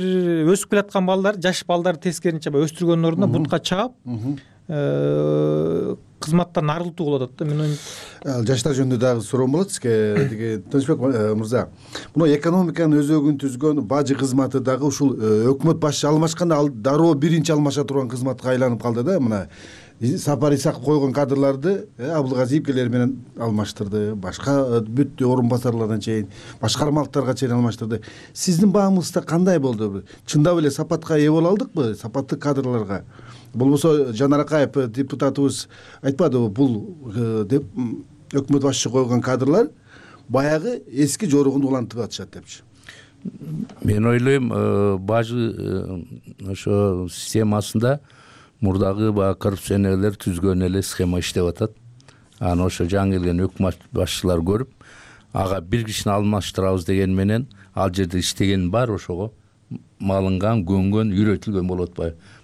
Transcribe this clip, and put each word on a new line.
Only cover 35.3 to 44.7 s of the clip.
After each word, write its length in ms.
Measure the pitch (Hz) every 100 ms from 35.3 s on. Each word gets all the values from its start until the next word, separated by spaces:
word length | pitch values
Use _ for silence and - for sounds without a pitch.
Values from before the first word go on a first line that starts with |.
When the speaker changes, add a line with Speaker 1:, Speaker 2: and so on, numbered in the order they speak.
| 139 139 - - - - -
Speaker 2:
айтпадыбы, 480 | 135 139 165 123 117
бул, 480 | 101 139 107 202 165 127 104
э, 300 | 113 110 101
деп, 160 | 139 143 -
м, 260 | 120 104 - - -
өкмөт 300 | 139 139 143
башчы 260 | 139 127 120
койгон 320 | 123 127 123
кадрлар 480 | 123 127 135 175 240 - - - - - -
баягы 540 | 123 147 156 202 247 -
эски 340 | 123 147 - 208
жоругун 380 | 143 135 139
улантып 380 | 135 131 117 117
атышат 300 | 104 - 95
депчи. 320 | 90 - - - - - - - _ - - 156 156 - -
Speaker 3:
Мен 240 | - 104 113
ойлойм, 460 | 120 127 139 123
э, 440 | 104 104